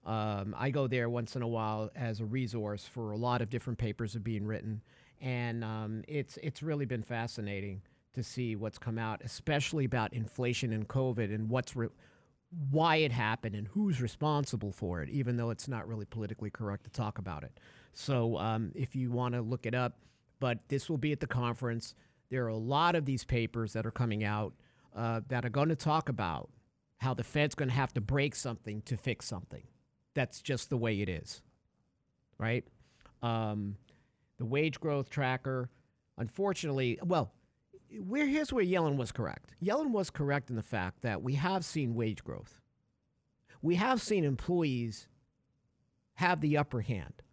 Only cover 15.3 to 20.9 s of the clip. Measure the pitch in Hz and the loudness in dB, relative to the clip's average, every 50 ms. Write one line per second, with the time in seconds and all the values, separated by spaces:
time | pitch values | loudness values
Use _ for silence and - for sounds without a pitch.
15.3 | 120 117 117 117 110 - - 139 131 113 80 110 113 110 101 - - 113 107 98 | 0 0 0 -2 -2 -4 -4 -6 -4 -4 -4 -6 -6 -6 -8 -6 -6 -6 -4 -4
16.3 | 104 - 110 104 - - 113 101 98 104 - 107 - - 113 107 - - 92 95 | -4 -6 -6 -8 -6 -4 -4 -4 -4 -6 -8 -10 -4 -2 -2 -2 -2 -4 -6 -6
17.3 | 82 76 - - - - - - - - - - - - - - 139 123 117 117 | -6 -6 -8 -10 -14 -18 -20 -20 -20 -20 -20 -20 -16 -8 -2 0 2 2 4 2
18.3 | 113 73 90 113 110 110 113 90 - - 131 - - 135 127 123 120 120 123 123 | 2 0 0 0 0 0 -2 -2 -2 -4 -6 -4 -2 -2 -2 0 0 0 0 2
19.3 | 120 123 113 110 127 123 - 113 120 123 123 123 - _ - - _ _ _ _ | 0 0 0 0 -2 -2 0 0 0 2 0 0 -2 _ -20 -20 _ _ _ _
20.3 | _ _ 139 123 120 - - _ 143 139 - - | _ _ 0 0 0 0 -2 _ -2 -2 0 0